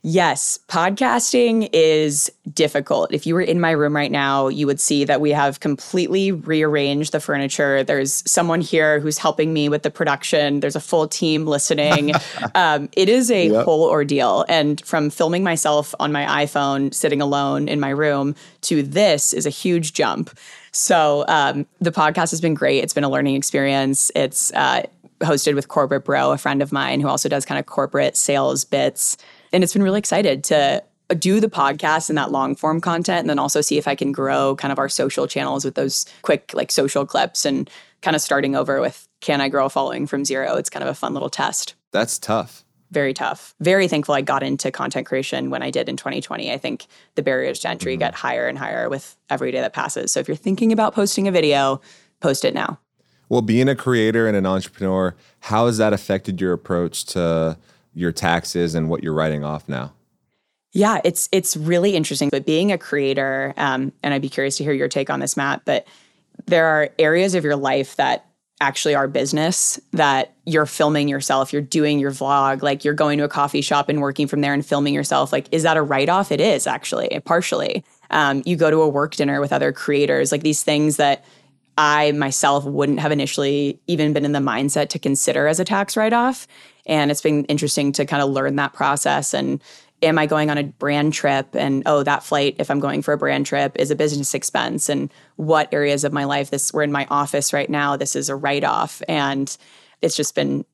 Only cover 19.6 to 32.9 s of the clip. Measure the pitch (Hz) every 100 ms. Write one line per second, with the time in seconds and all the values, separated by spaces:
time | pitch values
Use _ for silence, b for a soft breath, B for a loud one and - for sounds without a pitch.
19.6 | 185 170 156 - 120 73 - - B B
20.6 | B - - 175 151 147 - 156 139 139
21.6 | 147 _ 170 175 156 156 165 160 165 156
22.6 | 139 139 - - 139 135 139 135 - 147
23.6 | 139 139 135 135 - - 143 - - -
24.6 | 135 127 - _ - _ 165 143 - 139
25.6 | - 156 135 139 - 139 135 143 139 139
26.6 | 143 143 135 131 143 139 160 143 - 143
27.6 | - - 135 139 139 - - 139 135 135
28.6 | - 139 135 - - - B B B 185
29.6 | 175 202 190 202 - 170 202 139 - 151
30.6 | 139 139 - _ _ 175 185 202 220 -
31.6 | 139 151 160 160 - 156 135 139 135 139
32.6 | 156 165 180